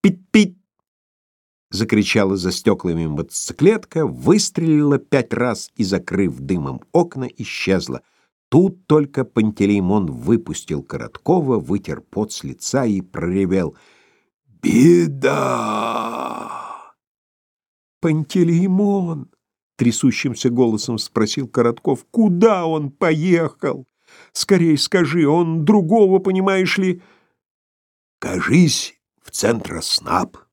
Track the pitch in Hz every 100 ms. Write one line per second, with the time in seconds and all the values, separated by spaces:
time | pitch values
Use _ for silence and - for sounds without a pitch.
0 | 196 180 _ 214 190 - _ _ _ _
1 | _ _ _ _ _ _ _ 95 110 107
2 | 101 110 95 95 92 90 - 95 90 82
3 | 80 73 78 - - - 165 220 - 165
4 | 151 127 131 208 - - 165 151 147 139
5 | - 135 123 113 123 107 - - 95 95
6 | - 95 95 - 67 92 69 64 _ 170
7 | 170 135 127 - 104 - - 95 69 64
8 | _ _ _ _ _ 139 190 185 - 151
9 | 143 - 123 - 110 107 101 101 92 104
10 | 87 62 62 117 - - - 76 - 80
11 | - - - 180 139 113 65 101 - 73
12 | _ - 107 - 67 - - 135 123 98
13 | 92 - 85 95 95 92 82 - _ _
14 | _ _ _ _ _ _ - 113 156 175
15 | 170 139 131 143 131 123 110 107 113 113
16 | 110 87 65 - - - - - - _
17 | _ _ _ _ _ _ _ _ _ _
18 | 170 156 147 185 170 170 190 185 208 196
19 | 180 156 - _ _ _ _ - 120 113
20 | 135 110 135 113 127 120 120 107 - 113
21 | - - 107 - 127 - 117 117 - 131
22 | _ 233 214 175 226 190 165 156 139 _
23 | 175 160 175 170 160 _ - 135 127 _
24 | _ - - - - 190 170 147 - 185
25 | 156 170 143 165 165 165 151 214 160 220
26 | 196 190 190 190 190 190 185 - 190 180
27 | _ _ _ _ _ _ _ _ _ _
28 | _ _ 90 92 90 151 165 - - _
29 | _ _ - - 107 117 - 80 - -
30 | - 90 - - _